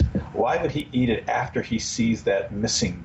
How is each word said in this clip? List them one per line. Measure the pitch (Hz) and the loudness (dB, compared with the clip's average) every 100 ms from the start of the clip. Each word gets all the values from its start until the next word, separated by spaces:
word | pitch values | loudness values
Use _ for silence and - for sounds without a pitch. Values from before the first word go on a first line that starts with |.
| - - - | 2 0 -4
Why | - 117 127 | 0 2 2
would | 147 | 0
he | 143 - | -2 -2
eat | 127 123 | 2 2
it | 107 - | 2 0
after | 123 131 120 | -2 -2 -4
he | - 113 | -2 -2
sees | - - 117 110 | -2 0 2 2
that | - 98 - | 2 2 0
missing | 101 110 - 98 87 | -2 -2 0 -2 -4